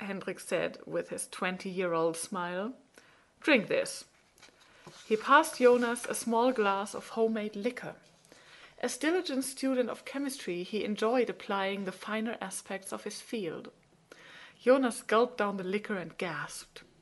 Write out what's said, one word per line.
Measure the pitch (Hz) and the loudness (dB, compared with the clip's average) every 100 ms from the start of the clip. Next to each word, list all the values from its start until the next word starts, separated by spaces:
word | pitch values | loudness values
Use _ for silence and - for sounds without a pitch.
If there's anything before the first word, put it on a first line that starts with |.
Hendrik | 202 196 175 185 | -8 -6 -6 -8
said | - 180 165 - - | -2 -2 0 -4 -6
with | 170 - | -6 -4
his | - - | -6 -8
twenty-year-old | - 185 185 190 180 185 165 165 165 | -6 -4 -4 -6 -2 0 2 2 0
smile. | - 185 175 180 208 262 _ - - - _ _ | -6 -6 -4 -4 -6 -8 _ -20 -20 -20 _ _
"Drink | - 233 170 | 4 4 4
this." | 143 - - - _ _ _ - - - - - - - | 0 -2 -6 -14 _ _ _ -20 -20 -20 -20 -20 -18 -2
He | 214 | -2
passed | 233 277 311 - | 6 6 6 6
Jonas | 247 247 240 247 - | 6 6 4 -2 -4
a | 220 | -4
small | - 226 247 | 0 2 4
glass | 254 202 196 202 - | 4 2 0 -2 -8
of | - | -8
homemade | - 226 220 208 208 | 0 0 0 -4 -4
liquor. | 208 254 - - - _ _ - - - - - | -4 -4 -8 -14 -18 _ _ -20 -20 -20 -20 -8
As | 247 - | -6 -2
diligent | 294 359 349 262 | 0 0 0 -2
student | 269 - 269 262 226 | -4 -2 0 2 0
of | 240 | -4
chemistry, | - 269 277 269 - 175 | -8 -6 -6 -6 -6 -6
he | 185 214 | -4 -4
enjoyed | - 208 220 254 233 | -2 0 2 4 2
applying | 180 - 202 190 196 190 | -2 -4 -2 0 -2 -4
the | |
finer | 185 - 214 226 - | -8 -6 -4 -4 -4
aspects | 190 - - 190 196 | -8 -10 -8 -10 -8
of | 214 | -10
his | 214 208 | -8 -10
field. | - 233 180 143 - - _ _ _ - - - - - | -8 -6 -4 -6 -10 -18 _ _ _ -20 -20 -20 -20 0
Jonas | 233 269 262 - | 6 8 6 0
gulped | - 220 240 - | 2 4 4 2
down | 208 196 | -2 0
the | 185 | -2
liquor | 202 208 202 | -2 -2 -4
and | 165 - | -6 -6
gasped, | 185 151 147 - - - - _ | -6 -4 -8 -10 -14 -20 -20 _